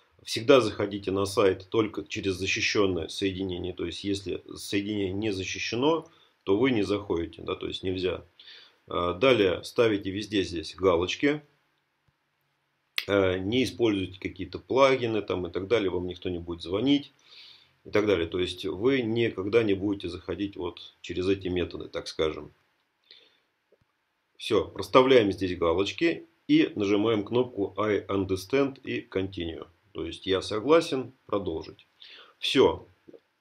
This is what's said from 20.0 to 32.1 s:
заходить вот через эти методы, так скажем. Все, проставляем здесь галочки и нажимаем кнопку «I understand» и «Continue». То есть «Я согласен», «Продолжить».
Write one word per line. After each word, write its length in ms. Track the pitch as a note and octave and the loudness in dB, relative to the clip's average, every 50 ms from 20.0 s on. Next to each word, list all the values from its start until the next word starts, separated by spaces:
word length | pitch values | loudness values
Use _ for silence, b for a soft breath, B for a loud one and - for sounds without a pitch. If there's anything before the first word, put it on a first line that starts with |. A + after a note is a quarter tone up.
| F#2 E2+ | -6 -10
заходить 480 | E2+ F2+ - - F2+ F#2 G2+ G2 - | -10 -10 -8 -6 -6 -4 -6 -6 -6
вот 400 | - F2 E2+ - - - - _ _ | -6 -8 -8 -8 -10 -16 -20 _ _
через 280 | - - F2+ F2+ F2+ F#2+ | -12 -8 -6 -2 0 0
эти 180 | F#2+ F#2+ F#2 | 0 0 0
методы, 420 | F2+ F2+ F2+ E2+ E2 F2 D#2+ - - | -2 -2 -2 -2 -4 -6 -10 -12 -10
так 200 | - - - - | -10 -10 -10 -8
скажем. 440 | - - D#2+ D#2 D#2 D2+ D2 D#2 _ _ _ _ _ _ _ _ _ _ _ b b b b b b b b b _ _ _ _ _ _ _ _ _ _ _ _ _ _ _ _ _ | -4 -2 -2 -2 -2 -6 -12 -16 _ _ _ _ _ _ _ _ _ _ _ b b b b b b b b b _ _ _ _ _ _ _ _ _ _ _ _ _ _ _ _ _
Все, 300 | - - - A2+ F#2+ E2 | -10 -4 0 0 0 0
проставляем 640 | - - - F#2+ - - C3+ B2+ C3+ C3 B2 G#2 G2 | -2 -6 -10 -2 4 6 6 8 10 8 8 6 6
здесь 260 | F#2 - G2 F2+ F2+ | 0 -2 -2 -4 -2
галочки 680 | D#2+ E2+ E2 E2 F#2 G2+ G2+ - - E3 E3+ - - - - _ _ _ - | 0 0 2 2 2 0 -2 -2 -2 -2 -2 -2 -2 -8 -18 _ _ _ 2
и 240 | D3 D#3+ D3+ - - | 4 4 4 4 0
нажимаем 500 | G#2 G2+ G2 G#2 G2+ G#2+ A2+ A2+ G#2 G2 | -2 0 2 2 2 4 2 2 0 0
кнопку 500 | - A2 A#2+ B2 A#2+ - G2+ G2 - - | 0 0 0 0 0 -2 -4 -4 -4 -2
«I 280 | G2 G#2+ G#2+ G2+ F#2 - | -2 0 0 0 0 -2
understand» 760 | - G2 G2 F#2+ F#2 F#2+ F2+ - - C3+ C#3 C#3 C3+ C3+ - | -2 -2 0 0 0 -2 -4 -4 0 0 2 2 0 -2 -8
и 240 | - A2+ A#2+ A#2+ - - | -8 -8 -6 -6 -6 -4
«Continue». 600 | - F#2+ F#2+ F#2+ F#2+ F2+ E2+ E2 D#2+ C#2+ - - _ _ _ _ | -4 -4 -4 -4 -6 -6 -6 -6 -8 -10 -12 -16 _ _ _ _
То 120 | - D#2+ E2 | -10 -8 -8
есть 220 | E2+ E2+ - - | -8 -8 -8 -2
«Я 160 | F#2 F#2+ F#2 | 0 0 0
согласен», 720 | - - G#2 G#2+ G2+ C#3 D#3+ E3+ D#3+ - C#3+ C3 B2 A2 - _ _ | 0 -2 -4 -2 2 4 4 4 4 2 -4 -6 -6 -8 -14 _ _
«Продолжить». 600 | - G#2 G2+ F#2 F2+ D#2+ D#2 - - - - - _ _ B B B | -4 -4 -2 -2 -2 -6 -6 -8 -12 -18 -20 -20 _ _ B B B